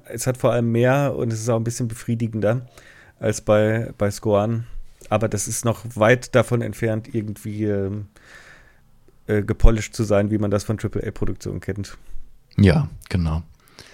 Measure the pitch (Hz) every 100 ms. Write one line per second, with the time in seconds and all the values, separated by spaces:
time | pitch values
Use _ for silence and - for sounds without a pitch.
0 | - 120 - 123 127 120 117 117 123 139
1 | 139 131 - 110 113 113 113 117 123 113
2 | - 117 117 110 107 123 123 - - -
3 | - - 110 107 - 107 107 110 113 -
4 | 104 - 110 101 107 117 117 - - -
5 | - 110 110 104 117 113 117 110 117 -
6 | 110 127 - 123 113 120 113 104 113 110
7 | 107 117 107 101 110 104 107 101 98 104
8 | 98 - - - - - - - _ -
9 | - - - 107 104 107 - 113 - -
10 | 107 101 101 107 104 101 - 107 107 -
11 | - - 95 95 - 95 - 98 98 -
12 | - - - - _ - 101 78 73 -
13 | - 92 82 80 82 - _ - -